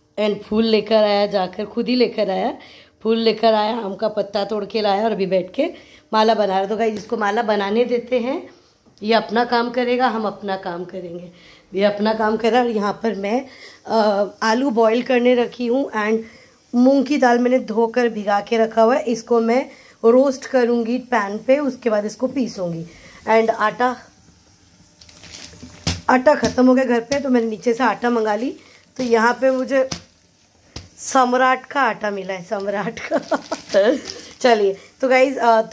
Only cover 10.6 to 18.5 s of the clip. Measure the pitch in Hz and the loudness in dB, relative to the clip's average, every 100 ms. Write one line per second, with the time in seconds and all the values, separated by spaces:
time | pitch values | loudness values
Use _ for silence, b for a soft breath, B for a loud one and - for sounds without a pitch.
10.6 | 190 175 175 190 175 170 175 B B B | -6 -8 -10 -12 -12 -12 -16 B B B
11.6 | _ 190 202 202 214 220 214 220 226 240 | _ 0 0 2 -2 0 0 0 2 2
12.6 | 240 214 202 185 226 196 202 240 262 B | 2 0 -4 -4 -4 -4 -4 -4 -6 B
13.6 | B B - 226 214 196 202 - 220 226 | B B -4 0 2 2 -2 -2 0 0
14.6 | 277 226 226 233 247 247 247 247 233 - | 0 2 2 2 0 2 4 4 0 -4
15.6 | 247 254 285 220 208 226 226 B B B | -2 -2 -2 -4 -2 -2 -4 B B B
16.6 | _ 240 254 277 262 294 247 240 247 262 | _ 4 6 6 2 2 4 4 2 0
17.6 | - 214 226 233 240 208 202 202 208 | 0 0 0 0 -2 -2 -2 -2 0